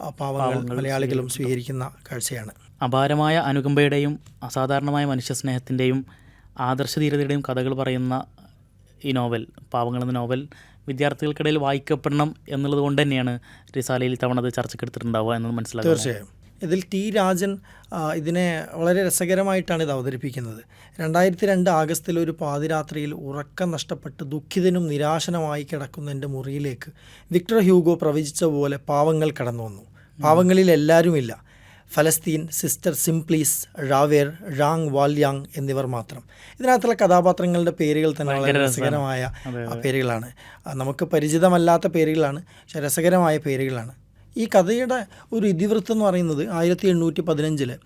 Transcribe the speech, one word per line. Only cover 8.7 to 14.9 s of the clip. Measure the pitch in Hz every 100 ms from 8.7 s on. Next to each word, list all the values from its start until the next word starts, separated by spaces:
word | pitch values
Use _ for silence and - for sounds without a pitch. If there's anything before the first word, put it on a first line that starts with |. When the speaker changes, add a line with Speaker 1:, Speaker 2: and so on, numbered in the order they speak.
| _ _ _ 143
Speaker 2:
ഈ |
നോവൽ, | 131 120 117 113 - -
പാവങ്ങൾ | 123 120 123
എന്ന | 123
നോവൽ | 127 120 127 147 - - - -
വിദ്യാർത്ഥികൾക്കിടയിൽ | 131 143 139 151 147 156 151
വായിക്കപ്പെടണം | 139 139 143 147 147 143 151 - -
എന്നുള്ളത് | 139 143 143
കൊണ്ട് | 143 139
തന്നെയാണ് | 143 135 123 120 - - - 135
റിസാലയിൽ | 123 127 127
ഇത്തവണ | 123 127 127 123
അത് |
ചർച്ചയ്ക്കെടുത്തിട്ടുണ്ടാവുക | 120 120 - 120